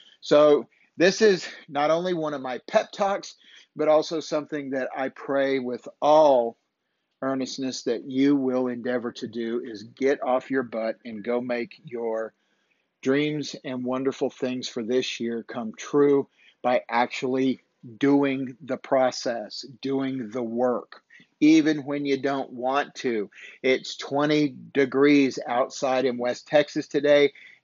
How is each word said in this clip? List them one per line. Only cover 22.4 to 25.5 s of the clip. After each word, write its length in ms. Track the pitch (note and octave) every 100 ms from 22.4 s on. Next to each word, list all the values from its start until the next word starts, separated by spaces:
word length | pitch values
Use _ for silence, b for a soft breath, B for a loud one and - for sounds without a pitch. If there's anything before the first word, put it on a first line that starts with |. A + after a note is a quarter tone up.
| -
want 400 | B2 B2+ C#3 C#3+
to. 360 | - C3 A2 F#2+ B B B
It's 340 | B2+ C3 - -
twenty 580 | - C#3 D3 D3+ D3 B2+ A2+
degrees 640 | C#3+ C3+ C3 C#3+ C#3+ C3+ -
outside 580 | -